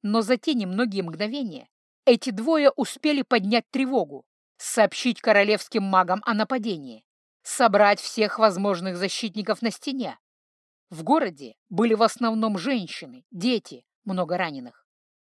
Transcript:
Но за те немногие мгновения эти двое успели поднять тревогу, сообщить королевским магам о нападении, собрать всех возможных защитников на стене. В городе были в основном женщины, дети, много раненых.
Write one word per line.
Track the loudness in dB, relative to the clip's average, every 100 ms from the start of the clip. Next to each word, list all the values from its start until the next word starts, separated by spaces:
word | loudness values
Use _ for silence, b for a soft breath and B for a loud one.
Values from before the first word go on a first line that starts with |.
Но | 0 -2
за | 2 0
те | 0
немногие | -2 -2 -2 -2 -2
мгновения | -6 -4 -4 -4 -6 -8 -18 _ _ _
эти | 4 4 2
двое | -4 0 4 4
успели | 4 -6 -2 -2 0
поднять | 0 0 2 0 0
тревогу, | -4 0 -2 -2 -8 _ _ _ _
сообщить | -6 2 2 2 -4 -2
королевским | 2 4 4 0 -2 -4
магам | 2 2 2 0 -2
о |
нападении, | -2 -2 -2 -4 -8 -10 -18 _ _ _ _
собрать | -12 2 4 6 4 4
всех | -4 -2 -2 2
возможных | 2 2 -2 -2 -4 -4
защитников | -6 -4 -8 -8 -6 -4
на | -4
стене. | -6 -8 -6 -8 -10 _ _ _ _ _ _ _
В | -12
городе | 0 2 2 -6 -18 _ _
были | 0 2
в | 4
основном | 2 2 -2 0 -2 -2
женщины, | -2 -4 -4 -12 -16 -20 _
дети, | -4 -2 -2 -4 -20 _ _
много | -6 -4 -2 -2
раненых. | -4 -6 -16 _ _ _ _ _